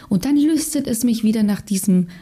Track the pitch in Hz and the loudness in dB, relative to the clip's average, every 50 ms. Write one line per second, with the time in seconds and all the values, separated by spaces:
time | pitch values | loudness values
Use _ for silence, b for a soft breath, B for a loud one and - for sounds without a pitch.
0 | B B 202 175 - 269 294 294 285 311 320 302 311 - - 285 277 - 233 220 | B B -2 -2 0 2 2 2 2 2 2 0 -2 -2 -4 -4 -2 -2 -4 -2
1 | - 240 226 226 214 220 220 226 214 208 202 - - - 196 190 - 202 180 180 | 0 0 0 2 0 0 2 2 0 0 0 -2 -4 -4 -4 -2 0 2 2 2
2 | 175 175 B B | 2 -2 B B